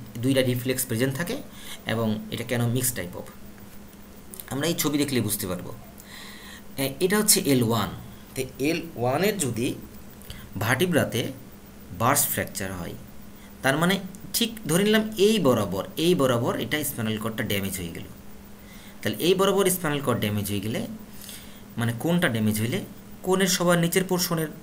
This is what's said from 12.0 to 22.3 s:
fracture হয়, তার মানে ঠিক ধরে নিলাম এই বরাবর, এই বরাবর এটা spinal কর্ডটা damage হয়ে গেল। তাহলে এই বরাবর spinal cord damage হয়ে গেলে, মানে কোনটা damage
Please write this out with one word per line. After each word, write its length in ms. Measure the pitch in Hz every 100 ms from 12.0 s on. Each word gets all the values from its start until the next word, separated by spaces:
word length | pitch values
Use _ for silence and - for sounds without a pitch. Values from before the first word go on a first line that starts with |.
| 120 147 -
fracture 460 | - 92 - 95
হয়, 220 | 92 - - - - - - - -
তার 160 | - 143
মানে 220 | 170 180 - - -
ঠিক 260 | - 233 - -
ধরে 180 | 165
নিলাম 280 | 208 214 214 -
এই 220 | 202 226
বরাবর, 460 | 143 117 101 95 - -
এই 180 | 165
বরাবর 460 | 175 131 120 135 202
এটা 240 | 117 151
spinal 340 | 143 - 110 107
কর্ডটা 260 | 110 107
damage 320 | 107 101 95 92
হয়ে 120 | 85
গেল। 140 | 85 - - - - - - - - - -
তাহলে 160 | - 107
এই 160 | 156
বরাবর 360 | 190 190 196 190
spinal 300 | 180 156 147
cord 200 | 135 110
damage 300 | 107 104 101
হয়ে 100 | 101
গেলে, 260 | 104 147 226 - - - - - - - - -
মানে 160 | 117 120
কোনটা 280 | 160 175
damage 320 | 175